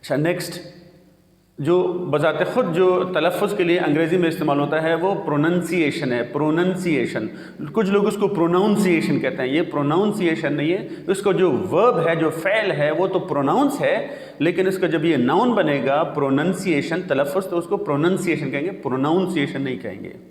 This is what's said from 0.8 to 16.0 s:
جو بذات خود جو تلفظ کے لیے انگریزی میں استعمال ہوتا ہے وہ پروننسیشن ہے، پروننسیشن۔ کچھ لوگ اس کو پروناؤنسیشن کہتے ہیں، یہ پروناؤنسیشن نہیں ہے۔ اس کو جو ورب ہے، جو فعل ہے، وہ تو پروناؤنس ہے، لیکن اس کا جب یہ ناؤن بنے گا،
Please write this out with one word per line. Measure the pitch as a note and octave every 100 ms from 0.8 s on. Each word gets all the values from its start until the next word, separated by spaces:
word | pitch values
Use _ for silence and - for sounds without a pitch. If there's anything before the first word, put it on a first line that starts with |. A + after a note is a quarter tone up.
| - - - _ _ _ _ -
جو | C#3+ F3+
بذات | F3+ F3+ B2 D3 D#3 D3+ F3
خود | A#3+ G3+
جو | E3 F#3 F3+ F#3
تلفظ | E3+ E3 - G3+ G3+
کے |
لیے | F3 F3
انگریزی | D#3+ D3+ E3 F3+
میں | E3
استعمال | D#3 D3+ C#3+
ہوتا | C#3+ D#3
ہے | D#3+
وہ | E3 F3+ E3+
پروننسیشن | - D3 D#3+ F3+ E3+ F3+ D3+ - C#3
ہے، | A#2+
پروننسیشن۔ | A#2 D3 D3+ D#3+ F3+ F3+ F3 C#3+ A#2 A#2+ A2 - - - D3+
کچھ | - G3
لوگ | G3+ F#3
اس | -
کو | G3+
پروناؤنسیشن | - E3 F3 G#3 G3+ F#3 E3 D3+ C#3
کہتے | C3
ہیں، | B2+ B2+
یہ | D3
پروناؤنسیشن | F3 C#3+ C#3+ E3 G#3 - F3 D#3+ D3+
نہیں | D3 D3
ہے۔ | F#3+ - E3 -
اس | F#3+
کو | G#3
جو | E3+ F#3
ورب | B2 G2+ D3 A#3 F#3 D#3+
ہے، |
جو | E3 D#3+
فعل | - F#3+ A3 G3+
ہے، | D3 D3
وہ | D#3+ F#3
تو | F#3
پروناؤنس | - C#3+ C#3 F#3+ C#4 -
ہے، | C#3+ G3+ - - - -
لیکن | D#3 F3 F#3
اس | F#3
کا | F3
جب | D#3+
یہ | E3 D3
ناؤن | B2 E3+ B3
بنے | G#3+ D#3 C#3
گا، | B2 C#3